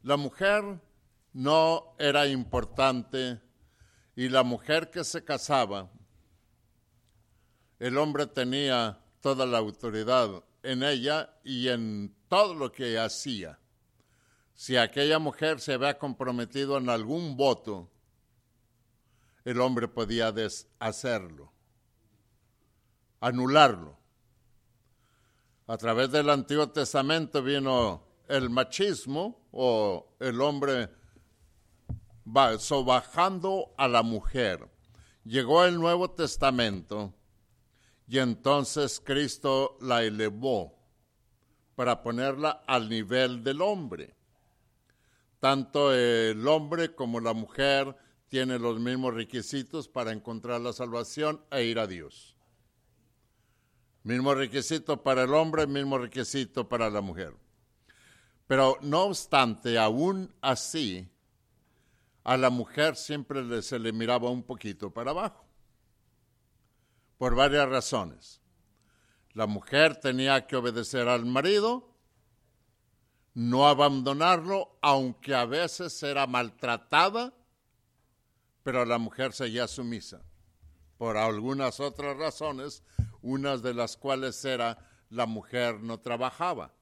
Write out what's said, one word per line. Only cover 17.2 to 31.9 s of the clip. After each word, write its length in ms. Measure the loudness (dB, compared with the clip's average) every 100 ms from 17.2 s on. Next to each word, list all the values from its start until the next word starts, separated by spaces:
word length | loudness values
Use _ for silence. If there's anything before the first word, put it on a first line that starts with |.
| -6 2
voto, 540 | 2 2 -4 -10 -12 _ _ _ _ _ _ _ _ _ _ _ _ _ _ _ -6
el 140 | 0
hombre 260 | 2 0 -2
podía 460 | -4 -4 0 0
deshacerlo, 1200 | 0 -6 -6 -16 _ -6 -4 -4 -4 -6 -18 -20 _ _ _ _ _ _ _ _ _ _ _ _ _ _ _ _ _
anularlo. 760 | -2 0 4 8 8 6 -10 -20 _ _ _ _ _ _ _ _ _ _ _ _ _ _ _ _ -10
A 120 | -4
través 340 | 0 2 2
del 180 | 2 4
Antiguo 400 | 2 2 0 0
Testamento 720 | 0 0 0 2 0 0 -2
vino 640 | 0 0 2 2 2 -2 _ _ -2
el 220 | -2 0
machismo 1000 | 0 0 0 -2 -2 -6 -6 -6 -10 _
o 640 | 0 2 4 2 -2 -8 _
el 220 | -4 0
hombre 480 | 0 0 0 0 -2 -10 -20 -20 _ _ _ _ _ _ -12